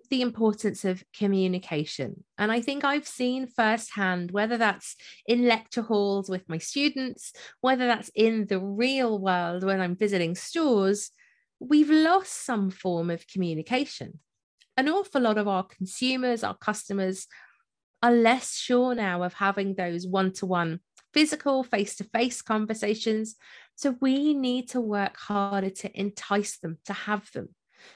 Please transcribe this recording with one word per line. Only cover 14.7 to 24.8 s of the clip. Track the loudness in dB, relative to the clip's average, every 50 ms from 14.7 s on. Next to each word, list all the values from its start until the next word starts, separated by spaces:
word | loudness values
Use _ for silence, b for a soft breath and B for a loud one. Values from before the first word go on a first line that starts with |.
| _
An | 0 2 2
awful | 2 0 -2 0 0 2
lot | 4 4 2
of | 2 0
our | 0 0 0 -2
consumers, | -4 -8 -10 -10 -10 -6 -2 -2 -2 0 0 0 0 0 -2 -2
our | -6 -6
customers, | -4 -4 -4 -4 -4 -6 -6 -4 -2 -2 -2 -4 -6 -10 B B B B B B B B B _ _ _ _ _ _
are | 4 4
less | 6 6 6 6 4 2 0 -6 -8
sure | -6 -2 2 2 4 4 2 0
now | 0 -2 -2 0 -2
of | -2 -4 -2
having | 0 0 0 0 0 -2 -2 -2
those | -2 -4 -4 -4 -4 -4
one-to-one | -2 0 2 2 0 -2 -4 -4 -2 0 0 0 -2 -4 -6 -10 _ _ -20 _ _ 2
physical, | 4 4 4 2 0 0 0 0 0 0
face-to-face | 0 0 -2 -2 -2 -6 -10 -8 -4 0 0 0 0 -2 -6
conversations. | -4 -2 -2 0 0 -2 -4 -2 -2 -2 -2 0 0 0 0 0 -2 -6 -10 B B B B B B B B
So | -2 -2 -2 0 2
we | 2 2 2 4 2 2 2
need | 2 0 0 0 -2 -4 -4
to | -4 -2